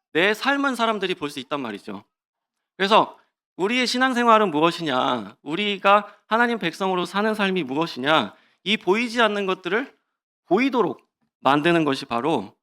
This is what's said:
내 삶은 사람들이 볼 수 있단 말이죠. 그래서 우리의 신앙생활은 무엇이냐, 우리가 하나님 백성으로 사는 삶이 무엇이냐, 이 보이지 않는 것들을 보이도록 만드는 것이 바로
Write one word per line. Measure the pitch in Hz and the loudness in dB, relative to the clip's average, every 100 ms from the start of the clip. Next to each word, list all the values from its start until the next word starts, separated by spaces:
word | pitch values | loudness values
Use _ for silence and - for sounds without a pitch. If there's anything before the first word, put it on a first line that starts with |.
| _ | _
내 | 147 190 | 0 0
삶은 | 214 254 285 277 | 0 -2 0 -2
사람들이 | 240 233 214 185 | -2 -2 -2 -4
볼 | 180 147 | -6 -8
수 | 143 | -10
있단 | 123 147 | -8 -8
말이죠. | 123 101 - 98 - _ _ _ _ _ _ _ | -6 -10 -12 -14 -16 _ _ _ _ _ _ _
그래서 | 190 214 139 - _ _ _ - | 4 4 4 -4 _ _ _ -4
우리의 | 190 247 240 | -2 0 0
신앙생활은 | 247 262 240 240 220 214 | 0 0 2 4 4 4
무엇이냐, | 147 165 165 165 127 135 127 98 - | 2 0 0 -2 0 0 -2 -6 -14
우리가 | 139 165 208 196 196 208 202 - _ | -10 -4 -4 0 4 4 2 -14 _
하나님 | 220 240 233 | 0 0 0
백성으로 | 175 160 190 185 175 | -4 -4 -2 -2 -2
사는 | 196 214 | -2 -2
삶이 | 214 196 185 | 0 -2 -2
무엇이냐, | 135 135 165 - 135 156 104 - _ _ | -4 -2 -4 -4 2 2 0 -8 _ _
이 | 180 208 | -4 -4
보이지 | - 208 240 233 | 0 0 0 0
않는 | 220 202 196 | 0 0 -4
것들을 | 185 180 202 269 _ _ _ _ _ _ | -4 -4 -4 -6 _ _ _ _ _ _
보이도록 | 185 269 247 175 - _ _ _ _ | 0 2 0 -2 -6 _ _ _ _
만드는 | 127 143 156 170 | 0 2 2 2
것이 | 151 135 | 0 -4
바로 | 135 117 135 147 101 _ | -4 -4 -2 -4 -6 _